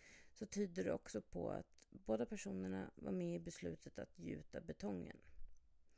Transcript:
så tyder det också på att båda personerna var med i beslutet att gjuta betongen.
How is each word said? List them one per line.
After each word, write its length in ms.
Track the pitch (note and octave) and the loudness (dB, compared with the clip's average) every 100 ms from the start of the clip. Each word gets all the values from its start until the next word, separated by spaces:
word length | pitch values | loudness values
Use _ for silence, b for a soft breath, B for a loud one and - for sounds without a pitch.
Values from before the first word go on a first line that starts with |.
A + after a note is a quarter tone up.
| B B B | B B B
så 120 | - G#3 | -8 -2
tyder 380 | G3+ G3 F3 | 2 2 4
det 100 | F3+ | 4
också 280 | - - G#3+ | 4 2 -2
på 280 | - F3 E3+ | 0 0 2
att 380 | - - - - | 2 -2 -14 -16
båda 340 | G3 F#3+ A3 A#3 | -6 4 6 6
personerna 640 | G#3 G3+ F#3+ F#3+ F#3+ - - | 2 0 2 2 2 -2 -2
var 160 | - | 2
med 240 | F#3 F3 F3 | 4 4 2
i 40 | |
beslutet 600 | E3+ - F3 D#3+ - - | 0 -2 -2 -2 -6 -6
att 200 | - - | -6 -4
gjuta 420 | E3+ - - - | -2 -2 -2 -4
betongen. 560 | E3+ - G3+ F#3 - - - - - - - - - | -2 -2 0 0 0 -8 -10 -4 -4 -4 -14 -20 -20